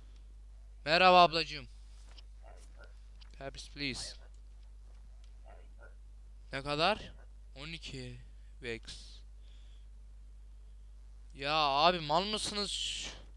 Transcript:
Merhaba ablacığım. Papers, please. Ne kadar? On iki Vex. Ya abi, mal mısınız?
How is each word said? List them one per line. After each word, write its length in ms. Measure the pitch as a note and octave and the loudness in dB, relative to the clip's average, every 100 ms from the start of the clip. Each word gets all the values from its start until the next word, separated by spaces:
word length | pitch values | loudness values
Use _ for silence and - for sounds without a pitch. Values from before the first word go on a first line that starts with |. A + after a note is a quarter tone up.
| - - - - - - - - - | -18 -18 -18 -18 -18 -18 -18 -6 4
Merhaba 360 | E3+ F#3 F3+ | 8 12 12
ablacığım. 460 | E3+ E3 D3+ D3 A#2+ - - - - - - - - - - - - - - - - - | 12 8 -2 -4 -10 -14 -16 -16 -16 -16 -16 -16 -16 -18 -18 -18 -18 -18 -18 -16 -16 -12
Papers, 300 | C3+ - - | -10 -10 -12
please. 460 | C#3+ C#3+ A#2 - - - - - - - - - - - - - - - - - - - - - - - - - | -4 -2 -2 -6 -10 -16 -16 -16 -16 -16 -16 -16 -16 -16 -16 -16 -16 -16 -18 -18 -18 -16 -16 -16 -16 -16 -16 -4
Ne 100 | C3+ | -2
kadar? 480 | C#3 D3 F3 G#3+ - - - - - C3 | 2 4 4 4 -2 -14 -16 -18 -16 -12
On 120 | D3+ | -10
iki 520 | E3 - C3+ B2 B2 - - - - | -8 -8 -8 -10 -10 -14 -16 -16 -10
Vex. 200 | B2 A2+ - - - - - - - - - - - - - - - - - - - - - - - - - | -6 -6 -6 -12 -14 -16 -16 -16 -16 -16 -16 -16 -16 -16 -16 -16 -16 -16 -16 -16 -16 -16 -16 -16 -16 -16 -14
Ya 220 | C3+ C#3 D#3 | -4 2 4
abi, 440 | D3 C#3 E3 F3+ | 6 8 8 8
mal 240 | D3 D#3+ | 6 4
mısınız? 840 | G3+ G#3+ - G#3 G3+ - - - - - - | 4 0 -2 -2 -2 -2 -2 -4 -6 -10 -14